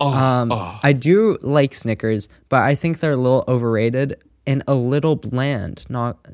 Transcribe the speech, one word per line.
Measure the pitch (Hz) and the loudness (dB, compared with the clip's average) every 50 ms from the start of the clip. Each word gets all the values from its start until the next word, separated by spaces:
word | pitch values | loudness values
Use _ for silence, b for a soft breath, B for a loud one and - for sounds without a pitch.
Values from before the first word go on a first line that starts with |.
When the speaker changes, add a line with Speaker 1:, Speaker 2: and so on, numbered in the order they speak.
Speaker 1:
Oh, | 147 139 | -2 0
Speaker 2:
Um, | 135 135 131 131 127 123 120 117 | 2 2 2 2 2 2 0 0
Speaker 1:
oh. | 120 110 90 87 92 - | -2 -4 -6 -8 -6 0
Speaker 2:
I | - 143 | 2 2
do | 139 127 127 156 185 208 220 214 - - | 2 2 2 2 4 4 4 2 0 -2
like | - 135 143 147 139 139 | -2 0 2 2 2 2
Snickers, | - - - 113 107 - - 110 110 104 - b b b b _ | -2 -6 -4 -4 -4 -2 -2 -2 -2 -2 -4 b b b b _
but | 135 127 | 2 2
I | 104 135 143 | 4 2 2
think | - - 165 160 - | 0 -2 -4 -2 -2
they're | 165 156 | -2 -2
a | 143 | 0
little | 127 127 127 131 127 - 127 | 0 2 2 2 2 2 0
overrated | 127 120 120 117 113 104 113 117 123 131 139 135 - - _ _ _ _ _ | 0 0 0 0 0 0 0 0 0 0 -2 -4 -6 -10 _ _ _ _ _
and | 139 135 135 - - | -4 -2 -2 0 0
a | 139 | 0
little | 127 120 123 139 147 151 160 151 | 0 0 0 0 0 0 0 0
bland. | - - 107 123 123 135 143 139 107 92 - - - - - | -2 -4 -4 -4 -2 -2 -2 -2 -4 -6 -8 -10 -12 -12 -10
Not, | 123 120 117 120 - - _ - | -6 -6 -6 -6 -6 -10 _ -18